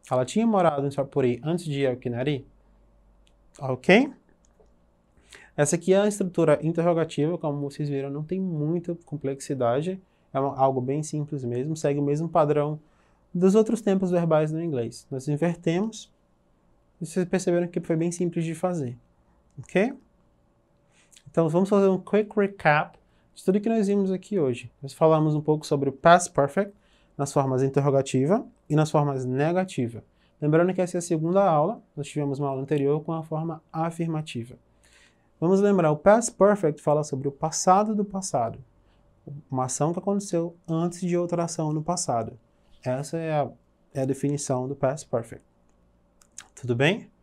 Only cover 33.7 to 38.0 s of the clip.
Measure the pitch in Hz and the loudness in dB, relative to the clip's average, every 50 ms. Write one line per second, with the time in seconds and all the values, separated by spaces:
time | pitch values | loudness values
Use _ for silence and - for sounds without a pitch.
33.7 | - 160 160 170 165 165 170 165 160 156 156 - - 123 117 127 - _ _ _ | -6 -4 -4 -4 -4 -4 -4 -4 -4 -6 -6 -8 -10 -10 -10 -10 -16 _ _ _
34.7 | _ _ _ _ _ _ _ _ _ _ _ _ _ _ 156 170 190 190 202 202 | _ _ _ _ _ _ _ _ _ _ _ _ _ _ 2 2 4 4 4 4
35.7 | 202 185 165 151 151 151 - 196 208 233 233 - - - 190 202 208 202 - 151 | 4 4 4 2 2 4 6 6 6 6 4 -2 2 4 4 4 4 4 0 -2
36.7 | 156 - - 156 147 151 147 147 143 131 135 139 139 - - 160 156 - - 190 | -2 0 0 0 0 0 0 -4 -6 -4 -4 -6 -4 -4 -6 -4 -4 0 4 4
37.7 | 185 196 214 220 220 208 | 4 4 4 0 -2 -4